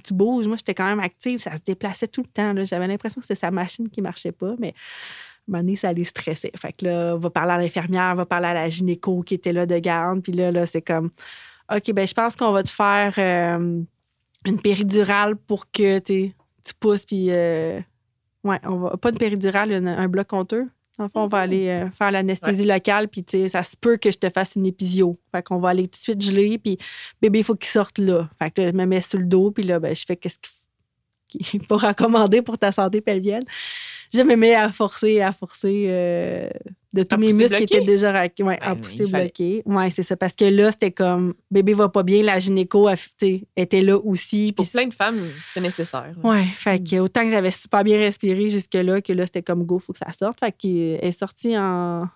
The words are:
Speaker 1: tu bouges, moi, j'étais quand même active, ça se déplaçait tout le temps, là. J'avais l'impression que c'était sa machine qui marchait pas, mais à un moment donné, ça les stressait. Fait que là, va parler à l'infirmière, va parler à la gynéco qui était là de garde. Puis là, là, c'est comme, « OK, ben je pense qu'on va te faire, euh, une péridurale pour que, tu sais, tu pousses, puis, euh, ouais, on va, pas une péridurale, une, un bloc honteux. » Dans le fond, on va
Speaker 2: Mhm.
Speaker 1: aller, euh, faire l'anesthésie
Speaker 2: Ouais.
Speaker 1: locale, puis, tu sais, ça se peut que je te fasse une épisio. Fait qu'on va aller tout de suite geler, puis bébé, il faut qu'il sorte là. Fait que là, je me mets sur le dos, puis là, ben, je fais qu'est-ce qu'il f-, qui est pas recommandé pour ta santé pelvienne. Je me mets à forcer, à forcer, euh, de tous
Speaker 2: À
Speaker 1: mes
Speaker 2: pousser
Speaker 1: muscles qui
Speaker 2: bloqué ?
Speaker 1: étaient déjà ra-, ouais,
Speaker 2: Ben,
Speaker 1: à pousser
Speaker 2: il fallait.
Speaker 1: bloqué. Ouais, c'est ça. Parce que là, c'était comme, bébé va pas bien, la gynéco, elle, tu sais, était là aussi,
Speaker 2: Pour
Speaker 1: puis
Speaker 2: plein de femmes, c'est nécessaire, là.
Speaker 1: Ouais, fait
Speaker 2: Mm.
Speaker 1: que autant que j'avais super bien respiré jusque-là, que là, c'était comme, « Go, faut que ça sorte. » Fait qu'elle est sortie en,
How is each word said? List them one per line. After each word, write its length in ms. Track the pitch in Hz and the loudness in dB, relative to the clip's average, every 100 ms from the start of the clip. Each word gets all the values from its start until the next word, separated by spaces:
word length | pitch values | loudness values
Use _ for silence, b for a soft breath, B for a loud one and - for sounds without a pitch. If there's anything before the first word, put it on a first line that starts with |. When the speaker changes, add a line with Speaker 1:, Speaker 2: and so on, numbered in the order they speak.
Speaker 1:
tu 120 | - | -4
bouges, 340 | 190 214 254 214 | 0 0 0 -2
moi, 80 | 226 | -2
j'étais 180 | - | -4
quand 120 | 185 190 | -4 -2
même 160 | 208 | -2
active, 380 | 180 - 247 247 | -4 -6 -6 -6
ça 100 | - 156 | -8 -8
se 40 | - | -6
déplaçait 420 | 185 208 190 233 | -6 -6 -6 -6
tout 140 | - | -6
le 60 | 247 | -6
temps, 220 | - 208 | -4 -2
là. 100 | 196 | -2
J'avais 240 | 190 180 185 | -4 -4 -4
l'impression 320 | 202 226 254 | -4 -8 -10
que 60 | - | -8
c'était 120 | 196 | -6
sa 120 | 170 | -4
machine 380 | 185 180 - 226 | -4 -4 -6 -8
qui 120 | - | -6
marchait 300 | 180 - 165 | -6 -6 -10
pas, 240 | 170 185 226 | -8 -8 -6
mais 120 | - | -8
à 20 | |
un 800 | - - - - - - _ - | -10 -18 -20 -18 -20 -20 _ -8
moment 120 | 175 | -4
donné, 120 | 180 196 | -2 -2
ça 160 | 190 | -2
les 140 | 170 170 | -2 -4
stressait. 460 | - - 160 - - | -6 -8 -8 -10 -12
Fait 160 | 156 | -14
que 120 | - 180 | -6 -4
là, 300 | 170 170 170 | -2 -2 -2
va 120 | 170 | -2
parler 220 | 170 170 | 0 0
à 60 | 175 | 0
l'infirmière, 580 | 175 185 170 185 185 180 | 0 -4 -2 0 0 -2
va 100 | 180 | -2
parler 220 | 175 175 | -2 0
à 60 | |
la 160 | 175 160 | -2 -2
gynéco 520 | 165 180 175 190 180 | -2 -2 -2 -2 -2
qui 120 | 175 180 | -2 -4
était 180 | 180 | -2
là 120 | 175 175 | -2 0
de 120 | 175 | 0
garde. 420 | 175 170 170 185 | 0 0 0 -2
Puis 100 | 180 | -2
là, 180 | 175 180 | -2 0
là, 140 | 175 170 | 0 -2
c'est 160 | 165 | -4
comme, « 280 | 160 165 170 B B B B B - | -2 -2 -4 B B B B B -6
OK, 180 | 208 214 | -4 -2
ben 120 | 196 190 | -2 0
je 60 | |
pense 220 | - 233 - | 0 -2 0
qu'on 140 | 226 | 0
va 100 | 196 | 2
te 60 | 190 | 0
faire, 440 | - 202 202 202 196 | 0 2 2 2 0
euh, 640 | 190 175 170 170 175 170 170 _ _ _ _ _ 196 | 0 2 0 0 -2 -4 -6 _ _ _ _ _ -4
une 160 | 190 | 0
péridurale 760 | 202 196 202 208 196 202 208 208 | 0 0 2 2 2 2 0 -2
pour 340 | - 202 - | -4 -6 -4
que, 280 | - 196 190 | 0 2 2
tu 140 | 190 190 190 | 0 -2 -2
sais, 80 | - _ _ - | -8 _ _ -14
tu 80 | - | -2
pousses, 260 | 220 202 - | 0 0 -2
puis, 220 | 196 180 | -2 0
euh, 480 | 175 170 160 165 190 180 _ _ _ _ _ 202 | 2 0 0 -4 -6 -12 _ _ _ _ _ -4
ouais, 140 | 190 | -4
on 140 | - 185 | -4 -4
va, 200 | 180 185 | -4 -2
pas 120 | 240 | -2
une 80 | 226 | 0
péridurale, 540 | 220 202 190 196 214 | -2 0 0 0 0
une, 140 | 190 180 | 0 -2
un 180 | 175 185 | -2 0
bloc 240 | 190 196 | -2 -2
honteux. » 380 | 196 185 226 254 - _ - | -4 -2 -4 -6 -10 _ -10
Dans 80 | 202 | -6
le 40 | |
fond, 120 | 214 | -4
on 60 | 208 | 0
va 100 | 202 | 0
Speaker 2:
Mhm. 40 | |
Speaker 1:
aller, 240 | 185 185 185 | 0 0 0
euh, 200 | 180 185 | -2 -4
faire 200 | - 202 | -2 0
l'anesthésie 560 | 196 190 190 170 196 202 | 2 0 -2 -2 0 2
Speaker 2:
Ouais. 60 | |
Speaker 1:
locale, 340 | 190 208 202 214 | 2 2 0 0
puis, 160 | 202 | -6
tu 140 | 180 190 | -4 -2
sais, 60 | 190 | 0
ça 140 | 185 | -2
se 120 | 180 - | -4 0
peut 180 | 233 233 | 2 2
que 140 | 208 | 2
je 60 | - | 0
te 120 | 185 | 0
fasse 260 | 190 185 202 | 0 -2 0
une 100 | 190 | -2
épisio. 500 | 185 185 185 180 175 _ | -2 0 2 2 0 _
Fait 100 | 180 | -8
qu'on 160 | - 180 | -4 0
va 100 | 180 | 2
aller 140 | 185 | 2
tout 80 | 185 | 0
de 40 | - | -4
suite 260 | - 202 | -4 -2
geler, 360 | 196 196 208 226 | 2 2 2 0
puis 180 | 214 185 B B B _ | -4 -6 B B B _
bébé, 180 | 220 214 | 4 4
il 40 | 214 | 2
faut 100 | 208 | -2
qu'il 140 | - | 0
sorte 280 | 214 196 - | 0 0 0
là. 300 | 190 175 165 - | 2 2 0 -4
Fait 140 | 160 | -4
que 100 | 190 | 0
là, 60 | 180 | 0
je 20 | 185 | 2
me 100 | 185 | 2
mets 160 | 185 | 0
sur 160 | - 196 | 0 -2
le 80 | 180 | 2
dos, 240 | 185 202 | 4 2
puis 120 | 208 | 0
là, 160 | 190 170 | 0 0
ben, 160 | 160 160 | -2 -4
je 80 | - | -6
fais 100 | 175 | -6
qu'est-ce 200 | 180 - | -8 -12
qu'il 1040 | - - _ _ _ _ _ _ _ - | -16 -20 _ _ _ _ _ _ _ -12
f-, 80 | - | -6
qui 80 | 202 | -6
est 80 | - | 0
pas 100 | 208 | 2
recommandé 640 | 208 202 233 226 202 226 | 2 2 4 4 6 4
pour 160 | 240 226 | 2 0
ta 140 | 202 | 0
santé 260 | 190 190 214 | 2 0 0
pelvienne. 420 | 214 196 196 220 254 B B B B B B | 0 -2 -2 -4 -6 B B B B B B
Je 60 | 233 | 2
me 140 | 262 233 | 6 6
mets 180 | 226 | 8
à 160 | 226 214 | 6 4
forcer, 520 | - 208 - 220 214 | 0 -2 0 2 4
à 100 | 196 | 2
forcer, 540 | 196 185 - 196 202 196 | -2 -10 -4 -2 0 0
euh, 640 | 185 175 175 175 180 - - - 185 _ | 0 0 -2 -4 -6 -8 -12 -16 -20 _
de 120 | 190 | -2
tous 120 | 185 202 | 2 4
Speaker 2:
À 20 | |
Speaker 1:
mes 100 | 220 | 6
Speaker 2:
pousser 80 | 214 | 6
Speaker 1:
muscles 120 | 240 202 | 6 4
qui 40 | 214 | 4
Speaker 2:
bloqué ? 80 | 208 | 4
Speaker 1:
étaient 80 | 196 | 4
déjà 260 | 202 202 | 4 4
ra-, 120 | 190 | 2
ouais, 80 | 175 - | 0 0
Speaker 2:
Ben, 200 | 196 185 | -2 -2
Speaker 1:
à 160 | 196 180 | -4 -6
pousser 280 | - - 202 | -6 -4 -2
Speaker 2:
il 40 | |
fallait. 140 | 185 | -2
Speaker 1:
bloqué. 400 | 180 - 175 214 202 | -2 -2 -4 -4 -2
Ouais, 240 | 196 185 | 0 0
c'est 140 | 185 | -2
ça. 140 | 180 180 | -4 -4
Parce 160 | 185 | -4
que 100 | - | 2
là, 260 | 202 202 208 | 4 6 4
c'était 200 | 208 196 | 2 -2
comme, 420 | 180 185 180 180 - _ | 0 0 2 -2 -4 _
bébé 220 | 196 196 | 2 4
va 160 | 208 202 | 4 2
pas 160 | 196 | 2
bien, 180 | 185 202 | 4 4
la 160 | 214 190 | 4 2
gynéco, 520 | 190 190 180 202 202 | 2 0 2 4 4
elle, 80 | 180 | 2
tu 120 | - - | -4 -2
sais, 260 | 196 185 202 - | 0 0 -4 -4
était 260 | 180 196 | 0 4
là 160 | 196 196 | 4 4
aussi, 540 | 208 185 - 208 214 | 2 -2 -2 -2 -2
Speaker 2:
Pour 120 | 208 190 | -2 -2
Speaker 1:
puis 60 | |
Speaker 2:
plein 140 | 240 254 | -2 -2
de 60 | |
femmes, 280 | - 202 226 170 147 | -2 -2 -2 -6 -10
c'est 200 | - 185 | -8 -4
nécessaire, 500 | 180 - 170 127 139 175 | -4 -4 -4 -6 -10 -2
là. 80 | 226 | 2
Speaker 1:
Ouais, 140 | 214 185 - | 2 2 -2
fait 240 | 208 190 | 0 0
Speaker 2:
Mm. 20 | |
Speaker 1:
que 120 | 170 185 | 0 0
autant 260 | 185 240 | 2 0
que 60 | 226 | 2
j'avais 220 | 220 185 | 2 2
super 340 | - - 202 208 | -2 0 2 4
bien 120 | 214 | 4
respiré 500 | 208 202 196 185 208 | 2 0 -2 0 0
jusque-là, 500 | 202 - 185 180 196 | 0 -2 0 2 0
que 140 | - | 0
là, 120 | 185 180 | -2 -2
c'était 160 | 175 | -4
comme, « 200 | 175 175 175 | -2 -2 0
Go, 140 | 180 | -2
faut 140 | - | -4
que 60 | 190 | -10
ça 120 | 170 | -12
sorte. » 280 | - 196 240 | -4 -4 -2
Fait 100 | 226 | -4
qu'elle 480 | - 190 175 165 160 | -2 -2 0 0 -2
est 120 | 180 175 | -4 -4
sortie 400 | 190 - 233 220 | -8 -4 -2 0
en, 520 | 190 180 175 170 175 | 0 -2 -2 -4 -6